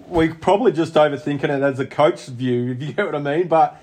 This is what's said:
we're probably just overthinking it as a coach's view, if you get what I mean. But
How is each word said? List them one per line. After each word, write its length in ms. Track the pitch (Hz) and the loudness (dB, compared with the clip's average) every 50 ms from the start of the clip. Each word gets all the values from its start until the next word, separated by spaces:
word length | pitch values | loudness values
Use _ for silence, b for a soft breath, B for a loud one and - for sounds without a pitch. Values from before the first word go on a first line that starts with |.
| - - | -12 -4
we're 260 | 175 165 160 160 160 | 0 0 0 0 -2
probably 380 | - - 185 185 202 254 214 | -2 0 2 2 4 4 2
just 220 | 156 156 170 - - | 2 2 0 0 2
overthinking 500 | 156 151 151 143 131 - 147 143 135 - | 4 4 4 2 -2 -4 -4 -4 -2 -2
it 180 | 151 143 139 | -2 0 0
as 160 | 139 139 135 123 | 0 0 -2 -2
a 80 | 135 | -6
coach's 420 | - - - 151 160 180 - - - | -4 0 2 2 2 2 0 -8 -14
view, 440 | 127 117 131 127 123 120 123 127 | -10 -6 -2 -2 0 0 -2 -4
if 100 | 127 123 | -6 -6
you 100 | 147 147 - | -8 -6 -4
get 120 | - 208 | -4 -4
what 80 | 170 156 | -2 -4
I 60 | 147 | -4
mean. 260 | 143 139 143 165 185 | -4 -2 -2 -2 0
But 340 | 165 165 160 151 - - - | 2 2 4 4 2 0 -6